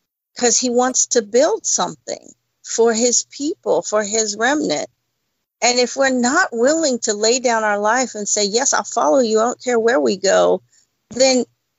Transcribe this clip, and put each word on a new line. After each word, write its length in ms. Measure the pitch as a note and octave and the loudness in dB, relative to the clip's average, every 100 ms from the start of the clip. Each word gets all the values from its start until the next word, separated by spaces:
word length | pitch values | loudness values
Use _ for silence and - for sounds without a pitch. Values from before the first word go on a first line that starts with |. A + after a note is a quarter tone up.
| _ _ _ - | _ _ _ -2
'cause 200 | A#3+ A3+ | 0 0
he 120 | B3+ | 0
wants 380 | A#3+ B3+ B3+ - | 0 0 0 0
to 140 | B3 | -2
build 440 | G#3 A#3 D#4 G#4 - | 0 2 2 0 -4
something 680 | - F3 E3 - - - - _ _ | -4 -4 -8 -14 -14 -14 -20 _ _
for 300 | - - A#3 | -8 0 2
his 300 | A3 B3 A#3 | 2 2 0
people, 580 | - - C#4+ F#4+ G#3+ E3 | -2 -8 -6 -6 -2 -2
for 200 | - G#3+ | 0 -2
his 360 | G3+ A3 A3 G3+ | -2 -2 -4 -2
remnant. 520 | A#3+ D4 F3+ D3 - _ _ _ _ _ _ - | 0 0 -2 -4 -6 _ _ _ _ _ _ -4
And 160 | A#3 B3 | -2 0
if 200 | B3 - | 0 0
we're 120 | C4+ | 0
not 420 | B3+ A#3+ D#4 F#4+ | 2 2 2 0
willing 460 | A#3 B3 D#4+ D#4 A#3+ | 0 0 2 0 -2
to 140 | - | -4
lay 260 | G#3 A3 B3+ | -2 0 0
down 260 | B3 A3+ G#3+ | 0 0 0
our 140 | G3+ | 0
life 360 | G#3 B3 B3+ G#3+ | 0 0 -2 -6
and 140 | G3+ | -4
say, 160 | G#3+ G#3 | -2 0
"Yes, 260 | A3 B3+ | 0 0
I'll 140 | - - | -2 -2
follow 340 | - C4+ D4 | -2 2 2
you, 220 | A#3 G#3+ | 2 2
I 20 | |
don't 180 | A#3 - | 0 -4
care 160 | B3 A#3+ | -2 0
where 220 | A3+ C4+ | 2 2
we 160 | C4 G3 | 0 0
go," 460 | F#3+ F#3 F3+ F#3 _ _ _ _ - | 2 2 2 0 _ _ _ _ -10
then 340 | A#3+ C4+ B3+ - _ _ | 0 2 2 -2 _ _